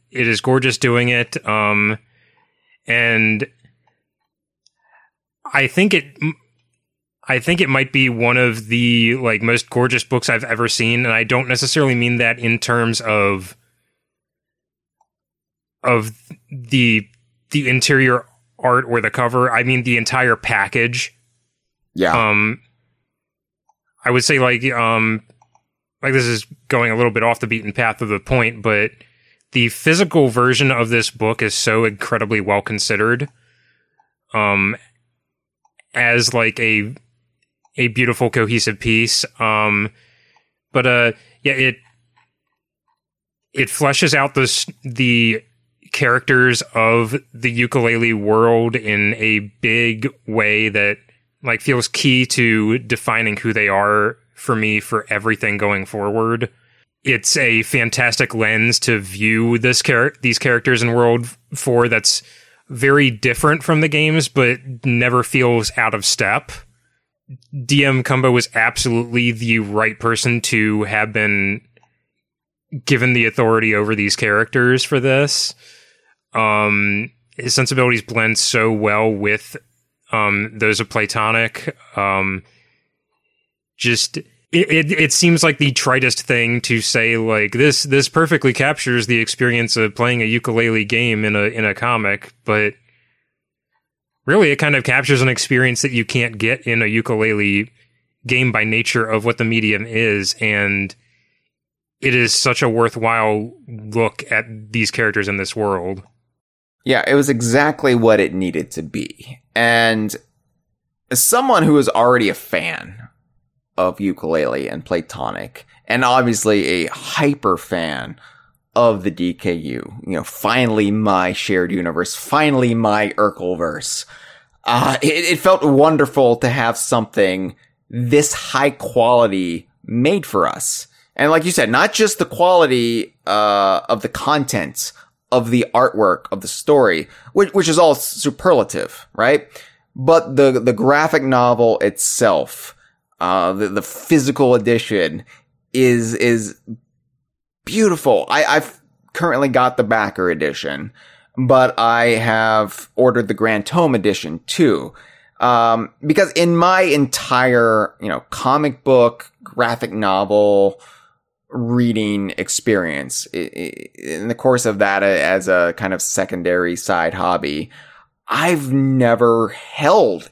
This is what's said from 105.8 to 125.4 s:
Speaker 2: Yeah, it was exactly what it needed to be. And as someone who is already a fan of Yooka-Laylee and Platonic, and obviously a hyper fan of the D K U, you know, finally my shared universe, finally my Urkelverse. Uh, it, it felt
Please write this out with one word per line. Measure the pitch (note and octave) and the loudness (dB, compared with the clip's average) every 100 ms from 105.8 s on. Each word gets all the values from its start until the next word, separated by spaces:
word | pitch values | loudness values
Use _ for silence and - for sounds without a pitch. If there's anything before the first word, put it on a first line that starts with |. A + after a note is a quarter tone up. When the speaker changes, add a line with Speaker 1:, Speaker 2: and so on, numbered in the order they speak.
| F2+ F#2+ F#2+ _ _ _ _ _ _ _ - | -4 -10 -14 _ _ _ _ _ _ _ -2
Speaker 2:
Yeah, | B2 - | 0 2
it | C#3 | 2
was | C#3+ | 2
exactly | A#2+ A#2 B2+ D3 D3+ C#3+ A#2+ | 0 0 2 2 0 0 2
what | A2+ G#2+ | 4 4
it | F#2+ | 2
needed | F#2 F2+ D2+ - | -2 -4 -4 -8
to | - | -10
be. | D#2 - - - - C3 _ - | -10 -10 -10 -14 -20 -20 _ -2
And | A#2 A#2 A2+ A2 G#2+ - _ _ _ _ _ _ _ _ - | 2 2 2 0 -4 -8 _ _ _ _ _ _ _ _ -8
as | B2+ | -2
someone | - A#3 C4 G#3+ | 0 2 2 2
who | D#3 D3 | 4 4
is | C3 | 2
already | - A#2+ B2 G#2+ | 2 4 4 2
a | E2+ | -4
fan | - E2+ A#2+ - - G#2 A#2 _ _ _ _ _ _ - | -4 -6 -4 -8 -12 -20 -20 _ _ _ _ _ _ -4
of | F#2 F2 | -4 -2
Yooka-Laylee | G2 F2 D#2+ D#2+ C#2 C2 B1+ | -4 -4 -4 -2 -2 -4 -6
and | D2+ - | -10 -6
Platonic, | F2 D#2+ - A#1+ G1+ G1+ - - _ - | -6 -6 -10 -8 -8 -12 -18 -20 _ -4
and | A#2+ B2+ | 0 2
obviously | B2+ A#2+ A2 A2 G#2 C#2 | 2 2 0 2 2 2
a | F2+ D#2+ | -2 -4
hyper | - - - D3 C#3 G2+ F2 | -8 -10 -2 -2 0 -2 -2
fan | - F2+ D#2+ C#2 B1+ - - _ _ _ _ - | -4 -6 -6 -8 -10 -16 -20 _ _ _ _ 2
of | A#2+ G#2 | 2 2
the | F#2 | -2
D | E2 F2 | -4 -4
K | E2+ G#2 | -4 -4
U, | E2+ D2+ B1 - A2+ - | -4 -6 -10 -12 -14 -8
you | |
know, | F2 | -8
finally | - - G#2 A#2+ A#2+ A2 G2+ | -8 -6 -2 0 2 2 0
my | G#2 G#2+ F#2+ F2+ | 0 2 2 0
shared | F2+ - F#2+ F2 | -4 -2 0 0
universe, | F#2 E2+ D#2+ F2+ | -2 -4 -4 -6
finally | - - D3 D3+ C3+ B2 A#2 | -6 -4 0 2 2 0 0
my | A2 G#2 G#2 - | 0 0 -2 0
Urkelverse. | G#2 - F2+ F2 E2 D2+ - - - - - - _ _ | -2 -2 -6 -4 -4 -6 -8 -10 -12 -18 -20 -20 _ _
Uh, | - A#2+ C#3 B2 | 0 0 2 0
it, | D3 D#3 E3+ | 0 0 0
it | |
felt | F3 | 2